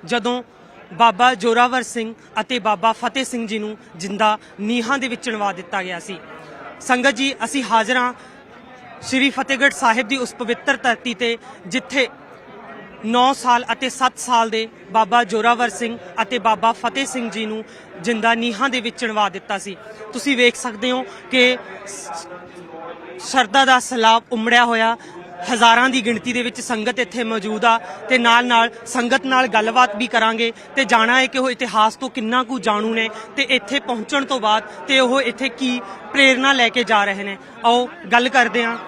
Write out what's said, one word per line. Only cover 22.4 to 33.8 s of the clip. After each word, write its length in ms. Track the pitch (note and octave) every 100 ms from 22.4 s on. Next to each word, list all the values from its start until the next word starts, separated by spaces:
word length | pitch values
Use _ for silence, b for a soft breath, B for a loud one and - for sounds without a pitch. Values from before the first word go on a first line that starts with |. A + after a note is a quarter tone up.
| - - - - - - - -
ਸ਼ਰਧਾ 460 | - C4 A3 C4 C4+
ਦਾ 140 | B3+
ਸੈਲਾਬ 440 | - B3+ A3 A3+ -
ਉਮੜਿਆ 340 | A#3 A3+ A#3+ A#3+
ਹੋਇਆ, 320 | A3+ A3+ A#3 B B - - -
ਹਜ਼ਾਰਾਂ 360 | A#3+ A#3 A#3 C4
ਦੀ 160 | B3+ A3
ਗਿਣਤੀ 280 | A3 B3
ਦੇ 80 | A#3+
ਵਿੱਚ 180 | A#3+ B3
ਸੰਗਤ 380 | A#3 A3+ G#3+ B3+
ਇੱਥੇ 240 | A#3+ A#3+
ਮੌਜੂਦ 420 | A3+ A3+ G3+ G#3+ A#3
ਆ 120 | A3+
ਤੇ 400 | - - - B3+
ਨਾਲ 280 | A#3 A#3 B3
ਨਾਲ 240 | A#3 A#3 A#3 -
ਸੰਗਤ 400 | B3+ A#3+ C4 C4+
ਨਾਲ 220 | C4 B3+
ਗੱਲਬਾਤ 480 | A3 A3 A#3+ B3+ G#3
ਵੀ 120 | B3
ਕਰਾਂਗੇ 460 | A#3 A3 A3+ A#3 B B -
ਤੇ 100 | A#3
ਜਾਣਾ 340 | A#3 A3+ B3+
ਹੈ 60 | C4
ਕਿ 120 | C4
ਉਹ 120 | B3+
ਇਤਿਹਾਸ 460 | A#3+ A#3+ G#3+ G#3+ -
ਤੋਂ 140 | C4
ਕਿੰਨਾ 340 | C4 A3 B3
ਕੁ 160 | A#3+ B3+
ਜਾਣੂ 340 | G3 G#3 A3
ਨੇ 160 | A3+ A3+ B B -
ਤੇ 80 |
ਇੱਥੇ 360 | B3+ B3+ G3+
ਪਹੁੰਚਣ 460 | C4+